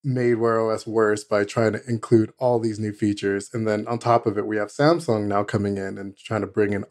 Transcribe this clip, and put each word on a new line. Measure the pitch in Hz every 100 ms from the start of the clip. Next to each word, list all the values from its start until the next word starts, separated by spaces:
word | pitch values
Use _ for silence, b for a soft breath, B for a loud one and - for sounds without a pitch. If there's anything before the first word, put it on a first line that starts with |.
made | 139 127 120
Wear | 113 117 113
O | 113
S | 110
worse | - 110 107 107
by | - 104
trying | 101 - 110
to | 104 -
include | 113 - 117 110 _
all | 127 120
these | 113 104
new | 107
features. | 104 107 104 98 98 -
And | 117 110
then | 107 113
on | 120
top | 120 117 117
of | 101
it, | 107
we | 107
have | 101
Samsung | - 147 170 160 107 104
now | 101
coming | 104 107 101 98
in | 95 98
and | 98 -
trying | - 110
to | 98
bring | 110 104
in | 101 -